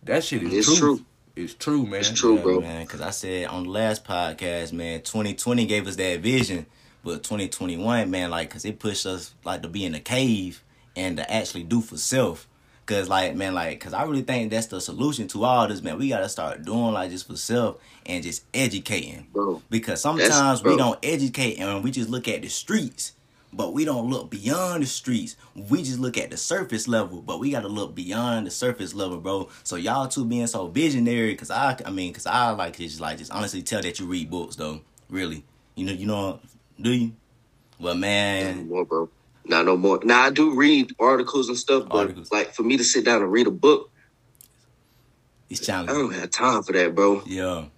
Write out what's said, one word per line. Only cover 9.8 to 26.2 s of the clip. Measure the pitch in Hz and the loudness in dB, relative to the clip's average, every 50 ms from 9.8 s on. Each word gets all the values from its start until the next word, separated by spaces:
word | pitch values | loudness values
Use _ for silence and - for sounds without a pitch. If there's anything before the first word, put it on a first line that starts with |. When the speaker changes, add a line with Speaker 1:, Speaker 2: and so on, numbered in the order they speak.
| 95 | -4
Speaker 3:
in | 87 80 | -4 -6
the | 78 | -6
cave | - - 120 127 135 127 113 101 92 90 85 - _ _ _ _ _ _ _ | -6 -2 0 2 2 4 2 2 0 -6 -8 -12 _ _ _ _ _ _ _
and | 87 92 92 85 | -6 -4 -4 -4
to | 76 71 - 104 | -4 -4 -2 -2
actually | 110 98 - - 90 85 | -2 -2 -4 -8 -10 -4
do | 82 117 120 | 0 0 0
for | 113 - - | 0 -2 -8
self. | - - - 127 131 123 95 82 - - _ _ _ _ _ _ _ _ | -6 -4 -2 2 2 2 0 0 -6 -14 _ _ _ _ _ _ _ _
'Cause, | - 104 101 95 92 | -2 -2 -2 0 2
like, | 98 95 92 90 80 | 2 2 2 2 0
man, | - 98 95 92 | -2 -4 -2 -2
like, | 87 85 82 78 - | -2 -4 -4 -6 -8
'cause | - 85 87 | -10 -8 -4
I | 98 143 | -4 -4
really | 160 147 135 123 | -2 -2 -4 -2
think | - 131 123 117 107 | -2 -2 -2 -2 -2
that's | 107 110 113 | -2 -2 -4
the | - - 95 | -4 -6 -8
solution | - - - - 165 151 147 117 107 92 | -8 -8 -4 0 0 0 0 -2 -6 -6
to | - 101 107 | -4 -2 2
all | 123 127 123 113 104 | 2 4 4 4 2
this, | 107 92 78 | 0 -4 -6
man. | 78 78 85 | -8 -6 -2
We | 131 139 | -2 0
gotta | 131 104 95 110 | 0 0 -2 -4
start | - - 85 76 - - 78 | -4 -6 -6 -6 -6 -8 -8
doing, | 85 107 117 120 113 107 | -4 -2 0 0 0 0
like, | 101 92 92 | -2 -4 -6
just | 90 90 - - | -6 -10 -12 -12
for | - | -10
self | - - - 110 120 117 104 - - _ - - - _ | -8 -4 -2 0 0 0 0 -2 -6 _ -20 -20 -20 _
and | - 87 90 80 | -8 -6 -6 -6
just | 85 82 - - _ - | -6 -8 -8 -10 _ -4
educating. | 131 135 113 92 98 - - 110 90 67 65 71 - - - - | -2 0 0 0 -4 -4 -4 -4 -4 -4 -6 -12 -16 -18 -8 -4
Speaker 2:
Bro, | 104 101 101 87 80 - _ | -2 -2 -2 -2 -4 -6 _
Speaker 3:
Because | 113 113 113 - 92 - - | -4 -2 -2 -2 -4 -2 0
Speaker 2:
that's, | |
Speaker 3:
sometimes | 143 160 160 - 170 160 143 139 139 131 117 - | 0 2 4 4 6 6 6 6 4 4 4 4
we | - | 4
Speaker 2:
bro. | - | 4
Speaker 3:
don't | - - 120 - - - | 6 4 2 2 0 -2
educate | 135 165 151 139 131 117 - 131 117 107 - | -2 0 0 0 -2 0 0 -2 -2 -2 -2
and | 95 98 101 98 98 | -4 -4 -4 -2 -2
we | 127 131 | -2 -2
just | 131 117 107 | -2 -2 -2
look | 120 127 120 - | -4 -4 -4 -4
at | 104 - - | -4 -4 -6
the | - | -6
streets, | - - - - 202 220 160 117 - - - - - _ _ _ _ _ _ _ - | -8 -8 -4 0 0 0 0 0 -6 -8 -10 -10 -10 _ _ _ _ _ _ _ -6
but | 92 104 85 87 | -4 -4 -2 0
we | 143 156 | 0 0
don't | 156 139 123 113 123 | 2 0 0 0 -2
look | 131 123 - - | -2 -2 -4 -8
beyond | - 104 98 117 147 170 - 180 175 170 143 | -10 -4 -2 0 0 0 0 -2 0 0 -2
the | |
streets. | 135 - - - 131 123 113 90 - - _ - - _ | -2 -2 -6 -4 -2 -2 -2 -2 -4 -10 _ -20 -20 _
We | - 104 101 127 180 170 | -16 -2 0 2 2 2
just | 131 127 123 | -2 -4 -2
look | 131 127 117 | -2 -2 -2
at | - | -2